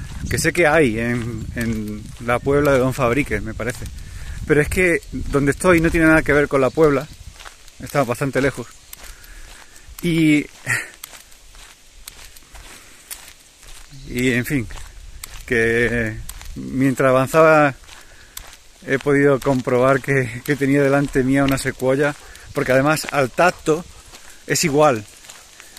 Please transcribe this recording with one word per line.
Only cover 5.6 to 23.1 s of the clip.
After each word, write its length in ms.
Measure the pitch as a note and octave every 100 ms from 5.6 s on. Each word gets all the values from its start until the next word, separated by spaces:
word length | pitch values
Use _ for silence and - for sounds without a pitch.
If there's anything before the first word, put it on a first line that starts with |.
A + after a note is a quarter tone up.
| F#3 E3+
no 100 | E3
tiene 160 | E3 D#3+
nada 160 | D#3+
que 100 | D3+
ver 160 | D3 C#3+
con 120 | C#3
la 100 | B2
Puebla, 360 | D3 D#3+ C#3 D3+ - - - - - - -
está 240 | B2+ D3
bastante 400 | B2 A#2+ C#3 C3
lejos. 240 | C3+ - A#2 - - - - - - - - - - - - -
Y, 420 | F3+ E3 D#3 D3 - - - - - - - - - - - - - - - - - - - - - - - - - - - - - - - - - - - C#3 -
y 240 | B2 B2+
en 120 | A#2+
fin, 220 | A#2+ D3 G#2+ - - - - - - - -
que 720 | A#2+ A2+ A#2 A#2+ A#2 A2+ A2 - - - -
mientras 540 | C3 C3 C3+ B2+ C3+
avanzaba 640 | B2+ C3 E3 D#3+ D#3 D3 B2+ - - - - - - - - - - -
he 120 | C3+
podido 400 | - C#3 C#3+ C3+
comprobar 600 | C#3 C3 B2+ B2 B2+ C3+
que, 420 | B2 C#3 B2+ A#2+
que 120 | - C#3+
tenía 260 | C#3 C#3+
delante 400 | C#3 C#3 C#3+ C#3+
mía 220 | B2+ C#3
una 140 | C#3 C3+
secuoya, 580 | C3 A2+ B2+ C3+ D3 D3 - - -
porque 200 | - B2+
además 340 | C3 C#3 D#3 -